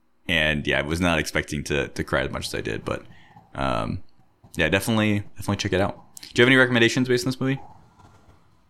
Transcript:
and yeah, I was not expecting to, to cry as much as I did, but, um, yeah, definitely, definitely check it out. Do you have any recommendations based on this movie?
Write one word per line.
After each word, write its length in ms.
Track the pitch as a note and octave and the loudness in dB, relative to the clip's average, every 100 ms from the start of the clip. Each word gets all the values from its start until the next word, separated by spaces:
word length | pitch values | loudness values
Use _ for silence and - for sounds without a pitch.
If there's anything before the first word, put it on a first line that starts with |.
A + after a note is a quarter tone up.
| _ _ - | _ _ -2
and 360 | E2 D#2 D2+ C2 | 0 2 0 0
yeah, 140 | C2+ | -2
I 40 | |
was 180 | C#2+ E2 | 0 0
not 180 | F2 D#2+ | 0 0
expecting 460 | D2+ D#2+ - D2 C2+ | -2 -4 -4 -6 -2
to, 240 | D2 B1+ | -2 -2
to 140 | - | -6
cry 180 | - C#2+ | -4 -2
as 100 | C#2 | -2
much 160 | C2 - | -6 -8
as 80 | - | -6
I 60 | |
did, 240 | - G#1+ - | -6 -6 -6
but, 180 | - - - - - - - | -8 -10 -20 -20 -20 -16 -6
um, 480 | C2+ A1+ A1 F#2+ - - - _ - - | -4 -2 -4 -6 -10 -20 -20 _ -12 0
yeah, 140 | D#2+ | 2
definitely, 500 | G2 B2 A2 G#2+ G2+ - - | 2 2 0 2 0 -4 -10
definitely 220 | G#2 G2+ | -4 -4
check 160 | G2+ | 0
it 80 | F#2 | 0
out. 200 | G2 - - - - | 0 -4 -16 -20 -4
Do 80 | A2+ | 4
you 20 | |
have 40 | B2 | 6
any 80 | C3 | 8
recommendations 540 | B2+ A#2+ A2+ C3+ B2+ | 6 6 4 4 2
based 160 | B2 C3 | 0 0
on 60 | |
this 100 | B2+ | -2
movie? 180 | C3+ C3+ - - - _ - - - - _ _ | -2 -4 -8 -20 -20 _ -20 -20 -20 -20 _ _